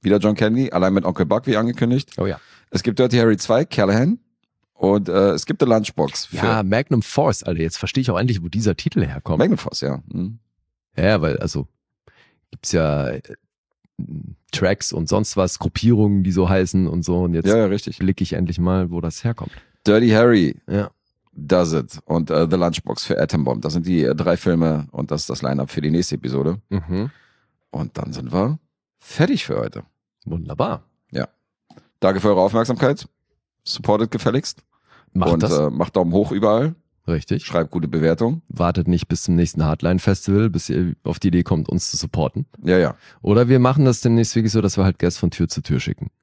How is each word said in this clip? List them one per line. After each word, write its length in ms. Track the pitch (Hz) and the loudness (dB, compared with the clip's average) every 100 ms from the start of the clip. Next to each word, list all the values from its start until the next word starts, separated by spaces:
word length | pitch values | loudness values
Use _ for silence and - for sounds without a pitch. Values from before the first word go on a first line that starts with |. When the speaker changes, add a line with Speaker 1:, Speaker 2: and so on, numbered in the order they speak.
Speaker 1:
wieder 160 | 98 104 | 2 2
John 160 | 104 | 2
Candy, 380 | 104 107 117 131 | 2 2 2 0
allein 200 | 90 92 | 2 2
mit 120 | 98 | 2
Onkel 200 | 87 85 85 | -2 -2 0
Buck, 200 | 107 127 | 0 0
wie 100 | 107 | 0
angekündigt. 540 | 117 120 120 127 - - | 0 -2 0 0 -4 -6
Speaker 2:
Oh 80 | 95 | -6
ja. 140 | 78 _ - _ | -6 _ -20 _
Speaker 1:
Es 120 | - | -4
gibt 160 | 123 104 | -2 2
Dirty 200 | 127 123 | 2 4
Harry 180 | 117 104 | 4 2
zwei, 280 | - 117 | 2 2
Callahan. 540 | 165 - 98 107 139 233 _ _ _ _ _ | 2 0 2 4 2 -2 _ _ _ _ _
Und, 340 | _ 95 101 95 | _ 2 2 2
äh, 220 | 90 98 | 2 4
es 160 | 80 - | 2 -4
gibt 160 | - | 0
The 60 | 131 | 4
Lunchbox. 580 | 113 107 - 71 - - | 4 2 -2 -2 -2 -10
Für 100 | - | -2
Speaker 2:
Ja, 240 | - 110 | 0 0
Magnum 380 | 95 107 139 123 | 2 0 2 0
Force, 420 | 107 - 147 - | 0 0 0 0
Alter, 160 | - 82 | -2 -2
jetzt 140 | 80 - | -2 -4
verstehe 220 | 110 - | -4 -2
ich 80 | 127 | 0
auch 80 | 90 | 0
endlich, 240 | 117 101 | 0 -2
wo 60 | 85 | -2
dieser 280 | 95 107 90 | -2 -2 0
Titel 280 | - - 85 | -2 -2 -2
herkommt. 320 | 67 - 80 | -4 -4 0
Speaker 1:
Magnum 200 | 160 220 | 2 0
Force, 220 | - - | -4 -6
ja. 200 | 67 69 - | -6 -6 -8
Mhm. 320 | - 92 113 _ _ _ _ _ - | -8 -6 -8 _ _ _ _ _ -2
Speaker 2:
Ja, 240 | 92 104 | 2 2
weil, 160 | 78 - | 2 -2
also, 300 | - - 67 _ _ _ _ _ _ _ _ | -4 -6 -10 _ _ _ _ _ _ _ _
gibt's 220 | - - | -14 -4
ja, 360 | - 80 73 65 | 0 0 0 -4
äh, 100 | 67 - - _ _ _ _ _ _ - 78 - - _ | -6 -12 -20 _ _ _ _ _ _ -12 -12 -14 -18 _
Tracks 420 | - 95 101 - | -2 0 0 -4
und 160 | 82 80 | -6 -2
sonst 280 | 98 107 - | 0 0 0
was, 220 | 92 - | -2 -2
Gruppierungen, 640 | - - 113 117 104 101 | -6 0 2 4 4 2
die 80 | 92 | 0
so 160 | 92 90 | 2 2
heißen 380 | 95 92 92 90 | 2 2 0 0
und 160 | 82 | -2
so. 160 | 82 90 | -2 0
Und 120 | 90 | 0
jetzt 120 | 85 95 | 0 2
Speaker 1:
Ja, 100 | 113 | 2
ja, 80 | 107 | 2
richtig. 320 | 101 - - | 0 -6 -4
Speaker 2:
blicke 240 | 95 98 | -2 0
ich 100 | 87 | -2
endlich 260 | 80 90 85 | -2 -4 -2
mal, 320 | 90 92 90 | 0 0 -2
wo 100 | 85 | -4
das 220 | 82 - | -6 -6
herkommt. 280 | 117 117 - - _ _ - | -6 -6 -10 -16 _ _ 2
Speaker 1:
Dirty 220 | 107 120 | 4 6
Harry 460 | 110 120 113 80 - - | 6 6 6 4 -2 -6
Speaker 2:
Ja. 220 | 101 101 _ _ _ _ | -4 -4 _ _ _ _
Speaker 1:
Does 380 | - 73 92 85 | -18 0 2 2
It 280 | 78 58 - | 0 -4 -14
und, 260 | _ 85 78 | _ -4 0
äh, 160 | 78 82 | 0 2
The 60 | 90 | 2
Lunchbox 480 | 87 82 - 55 | 0 -2 -6 -8
für 140 | - - | -4 -2
Atom 240 | 76 - | 0 0
Bomb. 180 | 65 58 | -2 -4
Das 100 | 73 | -4
sind 140 | 78 85 | -6 -2
die, 160 | 87 | 0
äh, 100 | 65 | 0
drei 220 | 76 76 87 | 0 0 0
Filme 520 | - 85 82 76 71 | 0 2 2 0 -4
und 200 | - 71 | -8 -6
das 120 | 73 | -6
ist 80 | - | -6
das 100 | 65 | -6
Line-Up 280 | 64 69 67 | -4 -4 -4
für 100 | - | -4
die 100 | 73 | -2
nächste 260 | 82 90 73 | 0 0 -4
Episode. 440 | 64 65 71 95 _ | -4 -2 -2 -4 _
Speaker 2:
Mhm. 420 | 98 80 90 117 - _ _ _ _ _ | -6 -4 -6 -6 -10 _ _ _ _ _
Speaker 1:
Und 260 | - - - | -8 -8 -8
dann 160 | - | -10
sind 200 | 76 62 | -10 -6
wir 260 | 87 107 156 _ _ _ _ | -2 -2 -4 _ _ _ _
fertig 480 | - - - 277 - | -18 -2 0 0 -2
für 100 | 53 | -4
heute. 260 | 57 - - _ _ _ - | -6 -8 -18 _ _ _ -10
Speaker 2:
Wunderbar. 560 | 82 82 76 151 80 _ _ _ | -8 -8 -4 -4 -4 _ _ _
Speaker 1:
Ja. 180 | - - _ _ _ _ - _ _ | -8 -8 _ _ _ _ -20 _ _
Danke 200 | 95 95 | 0 2
für 80 | 101 | 2
eure 120 | 95 | 4
Aufmerksamkeit. 640 | 92 113 113 123 131 147 - _ _ _ _ _ | 4 2 0 2 0 0 -6 _ _ _ _ _
Supportet 460 | - - 110 107 113 | -10 -6 0 0 0
gefälligst. 520 | 117 156 123 - - _ _ _ _ _ | -2 0 -2 -4 -12 _ _ _ _ _
Speaker 2:
Macht 180 | 92 85 | -2 2
Speaker 1:
Und, 100 | 82 | 2
Speaker 2:
das. 140 | 98 76 | 2 2
Speaker 1:
äh, 120 | 76 | 0
macht 260 | 67 85 - | -2 -2 0
Daumen 160 | 87 | 2
hoch 200 | 87 107 | 2 0
überall. 420 | 98 107 110 147 165 _ _ - | 0 2 2 0 -4 _ _ -4
Speaker 2:
Richtig. 360 | 82 - - - | -4 -2 -6 -2
Speaker 1:
Schreibt 240 | 87 80 | -2 -2
gute 180 | 90 78 | -4 -4
Bewertungen. 540 | 80 80 82 117 160 - | 0 2 2 0 -4 -8
Speaker 2:
Wartet 380 | - 85 87 87 | -2 0 0 2
nicht 220 | 87 - | 0 0
bis 140 | 85 | -4
zum 120 | - | 0
nächsten 300 | 85 87 - | 2 2 0
Hardline-Festival, 840 | 78 78 82 90 - 95 - 98 110 | -2 0 0 0 0 0 0 2 2
bis 180 | 85 - | -2 -4
ihr 260 | 64 90 - | -2 -2 -4
auf 160 | - - | -6 -2
die 100 | 98 | 2
Idee 140 | 87 | 2
kommt, 260 | 87 80 78 | 2 0 0
uns 220 | 87 - | -4 -4
zu 60 | - | -6
supporten. 500 | - - 73 - 147 - | -6 -2 -2 -4 -10 -8
Speaker 1:
Ja, 160 | 80 92 | 2 4
ja. 160 | 82 - - - | 2 -2 -18 -10
Speaker 2:
Oder 260 | - 104 120 | 2 4 6
wir 100 | 131 | 6
machen 260 | 123 131 | 4 4
das 160 | 135 120 | 4 4
demnächst 340 | 123 117 113 - | 2 4 2 2
wirklich 160 | 110 | 2
so, 80 | 107 | 2
dass 160 | 98 - | 0 2
wir 80 | |
halt 140 | 95 90 | 2 2
Guests 180 | 87 - | -2 0
von 120 | 90 | -2
Tür 180 | - 82 | 0 -4
zu 140 | - | -4
Tür 180 | - 67 | -2 -2
schicken. 300 | - 50 - _ | -2 -6 -8 _